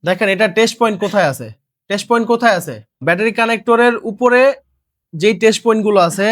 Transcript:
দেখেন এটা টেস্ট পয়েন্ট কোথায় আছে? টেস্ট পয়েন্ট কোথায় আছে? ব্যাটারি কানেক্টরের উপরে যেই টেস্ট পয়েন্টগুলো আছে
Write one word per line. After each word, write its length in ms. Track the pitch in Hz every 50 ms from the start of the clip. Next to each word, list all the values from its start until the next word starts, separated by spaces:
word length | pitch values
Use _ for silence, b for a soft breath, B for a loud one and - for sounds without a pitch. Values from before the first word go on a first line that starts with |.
| -
দেখেন 220 | 160 185 190 220 196 190
এটা 120 | 180 220 208 -
টেস্ট 180 | 220 226 226 - -
পয়েন্ট 160 | 240 226 214 175 208
কোথায় 240 | 196 185 208 180 147
আছে? 160 | 135 - 123 107 107 _ _ _ _ _ _ _
টেস্ট 180 | 196 208 202 -
পয়েন্ট 160 | 240 233 226 214
কোথায় 240 | 233 233 240 233 202 175
আছে? 140 | 175 160 123 107 107 _ _ _ 131
ব্যাটারি 260 | 147 175 180 214 226 208 -
কানেক্টরের 540 | 233 226 233 220 226 - 233 226 240 240 240 226 - 226
উপরে 300 | 202 202 247 240 240 247 262 277 269 - _ _ _ _ _ _ _ _ _ _ - 160
যেই 140 | 165 214 226 175
টেস্ট 180 | 226 220 220 - -
পয়েন্টগুলো 340 | 233 220 220 208 214 208 202 175 170
আছে 200 | 165 196 196 214